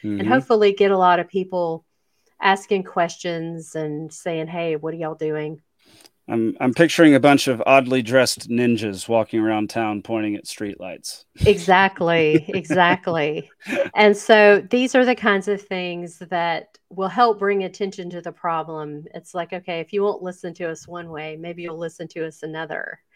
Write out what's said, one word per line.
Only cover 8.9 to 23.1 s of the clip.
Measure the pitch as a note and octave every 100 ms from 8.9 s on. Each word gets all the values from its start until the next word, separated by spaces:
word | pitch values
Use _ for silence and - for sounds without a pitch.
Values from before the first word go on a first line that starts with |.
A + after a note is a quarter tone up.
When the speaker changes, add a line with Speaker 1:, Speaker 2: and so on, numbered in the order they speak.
| F#2 -
Speaker 2:
walking | A2+ G#2+ A2+
around | A2 G#2+ G#2
town | A#2 A2 G#2
pointing | G#2 A2 G#2+
at | G#2
streetlights. | - - G#2 - F#2 E2 - - _ - G#3
Speaker 1:
Exactly, | F3+ E3+ F#3 F#3+ F#3+ E3+ E3+ D#3 D#3+ D3+
Speaker 2:
<laughs> |
Speaker 1:
exactly. | F#3+ D#3 F3+ F3 F3+ F#3 E3 D3+ D#3+ - _ - - -
And | G3+ G#3+ G3+
so | - G#3+ G#3 G3+ F#3
these | B3 B3+ B3+
are |
the | B3+
kinds | B3 A3 G3 G3+
of | G3
things | - F#3 F3+ F3 F3 -
that | E3+ F3 E3+ D#3+ - _ _
will | F#3 F#3+
help | A3+ A#3+ G#3
bring | G3+ G3+
attention | F#3 - G3 F#3+ F3+
to | F3
the | E3+
problem. | - F3 E3 D#3 D#3 D3+ D3 D#3
It's | E3+ -
like, | F3+ E3+
okay, | F3+ F#3 E3
if | D#3+
you | G3+
won't | G3+ -
listen | F3+ F3 F3+
to | E3+ E3+
us | D#3+ E3+
one | F3 E3+
way, | D3+ D#3 D#3
maybe | E3+ E3+
you'll | E3+ D#3+
listen | E3 - D#3+
to | E3+ D#3+
us | -
another. | E3 D#3 D#3+ - - - _